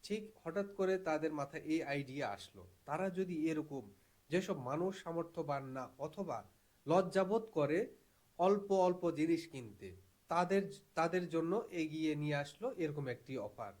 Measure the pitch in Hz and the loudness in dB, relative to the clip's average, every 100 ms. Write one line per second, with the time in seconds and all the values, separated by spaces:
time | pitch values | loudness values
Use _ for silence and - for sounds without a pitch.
0 | - 214 202 - - 170 202 - 190 190 | -4 -6 -6 -12 -6 -4 -4 0 0 2
1 | 185 156 156 151 139 160 147 160 143 143 | 0 0 0 -2 -4 -6 0 0 0 -4
2 | 131 135 127 101 - 98 87 - - 151 | -4 -4 -4 -4 -10 -16 -20 -20 -6 -2
3 | 190 175 185 165 160 160 147 139 104 - | -2 -2 -2 0 0 0 -4 -8 -10 -18
4 | _ _ _ 170 190 170 123 147 185 196 | _ _ _ -2 -2 -4 -2 0 -2 -2
5 | - 170 165 170 147 139 135 131 123 - | -6 -4 -4 -6 -2 -2 -4 -8 -8 -8
6 | 147 151 185 120 - _ _ _ - 170 | -10 -6 -6 -6 -8 _ _ _ 4 4
7 | 180 185 185 220 220 - 139 160 240 - | 6 2 2 2 0 0 2 2 0 -6
8 | _ _ _ _ 180 202 202 196 180 180 | _ _ _ _ 4 4 4 6 6 4
9 | 175 147 160 165 - 135 113 101 98 90 | 0 2 4 2 0 -10 -12 -12 -14 -14
10 | - _ _ 165 180 196 196 - - - | -20 _ _ 2 4 4 2 -8 -8 0
11 | 165 180 175 165 165 196 233 180 160 156 | 2 2 2 0 2 0 0 -2 -2 0
12 | 156 147 147 143 143 - 233 214 160 147 | 0 2 0 0 -2 -4 -6 -2 -2 -2
13 | 135 117 - 131 104 - 107 95 | -4 -6 -6 -6 -6 -8 -12 -12